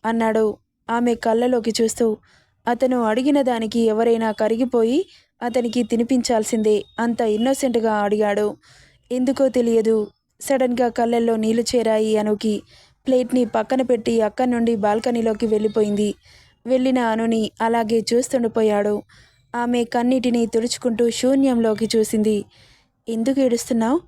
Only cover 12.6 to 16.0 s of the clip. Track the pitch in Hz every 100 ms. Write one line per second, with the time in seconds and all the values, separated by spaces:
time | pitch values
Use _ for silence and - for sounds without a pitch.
12.6 | - - _ _ - 254 247 254 233 226
13.6 | 214 262 254 240 220 226 214 214 254 240
14.6 | 233 226 208 214 247 240 226 220 226 214
15.6 | 214 220 208 208